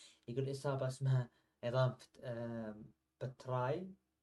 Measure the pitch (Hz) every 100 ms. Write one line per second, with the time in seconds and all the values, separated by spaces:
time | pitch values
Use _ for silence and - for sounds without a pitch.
0 | - - - 120 135 135 143 127 131 -
1 | 135 127 120 _ _ _ 120 127 131 -
2 | - - 131 117 117 117 110 107 - _
3 | _ _ 123 - 127 127 127 160 190 -
4 | _ _